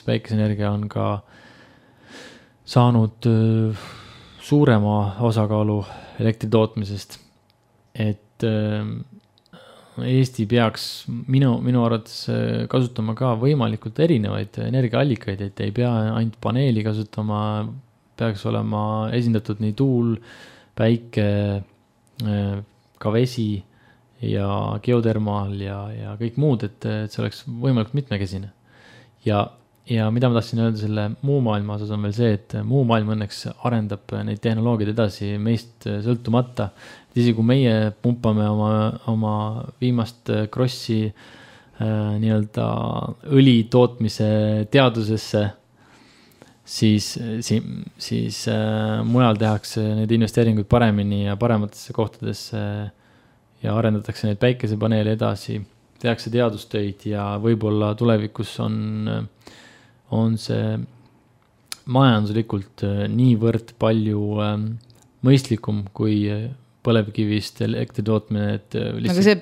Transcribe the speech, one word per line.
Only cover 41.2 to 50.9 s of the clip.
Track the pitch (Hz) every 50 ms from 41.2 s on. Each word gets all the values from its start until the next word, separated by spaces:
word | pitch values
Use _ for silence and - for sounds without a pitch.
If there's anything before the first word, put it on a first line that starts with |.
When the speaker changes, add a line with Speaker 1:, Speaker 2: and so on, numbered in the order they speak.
| - - - - - - - - - _ _ - 110 110 110 107 107 107 104 104
Speaker 1:
nii-öelda | 110 110 110 107 104 104 - 117 113 113 113 - 113 113 117 117 - - - - -
õli | 151 139 135 135 135 123 117 107 110
tootmise | 123 123 123 120 120 - 113 104 - - 110 107 107 107 107 107 107 107 107
teadusesse, | - - 139 135 123 110 113 107 104 113 107 - - - 107 104 98 - - _ _ _ _ _ _ - - _ _ _ _ _ _ _ _ - - _ _ _
siis, | - - - 120 110 107 104 - - - - 120 113 110
si-, | 117 120 - 107 113 - - - - - - -
siis, | - - - 117 117 117 113 104 - -
äh, | 113 110 107 107 110 110 110 107 107 107 110 110
mujal | 113 120 127 127 117 107 101
tehakse | 107 107 107 101 - - - 113 107 107 107
neid | 107 110 107
investeeringuid | 113 113 113 107 - 120 117 113 110 104 101
paremini | - - 117 117 110